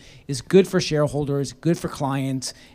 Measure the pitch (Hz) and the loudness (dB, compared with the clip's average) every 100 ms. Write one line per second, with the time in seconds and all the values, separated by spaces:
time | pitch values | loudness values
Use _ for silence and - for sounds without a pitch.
0 | - - - 139 - 185 190 180 - 151 | -10 -16 -10 -8 4 6 6 2 0 0
1 | 147 143 143 143 127 120 156 170 165 - | 0 -2 -2 -2 -4 -4 -2 -2 -4 -6
2 | 139 135 135 135 - - - | -4 -2 -2 -4 -8 -12 -18